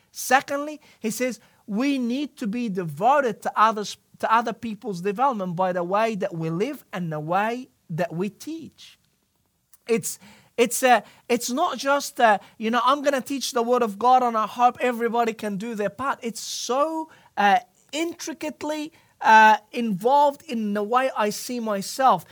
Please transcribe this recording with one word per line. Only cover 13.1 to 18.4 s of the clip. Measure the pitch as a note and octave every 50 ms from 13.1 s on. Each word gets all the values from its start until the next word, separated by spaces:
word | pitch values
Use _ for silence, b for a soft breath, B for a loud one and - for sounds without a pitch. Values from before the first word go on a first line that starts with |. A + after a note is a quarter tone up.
| C#4+ C4
teach | - - C#4 C4+ - - -
the | B3 A#3
word | A#3+ B3+ B3
of | A#3+ A3 G3 G3+
God | A#3 B3 B3+ B3+
and | C4 A#3+ A3+ A3
I | G#3+ G3+
hope | - B3 A#3+ B3 B3 -
everybody | D#4 B3 A#3+ A3+ A#3 A#3 A3 A#3+ A#3 A3+ A3
can | - A3+ G#3 G3+ F3+
do | G#3+ A#3+ A#3
their | G3+ G#3 G3
part." | G3+ - C4 C#4 - -
It's | - A#3 - -
so, | - - - - - - A#3+ C4+ D4 D#4+ D#4+ D#4+ D#4+ - B B B B B -
uh, | G3+ G3+ F#3+ F3+ - _ _ _ _ _ -
intricately, | D4 E4+ E4+ D#4+ - - E4 D4+ -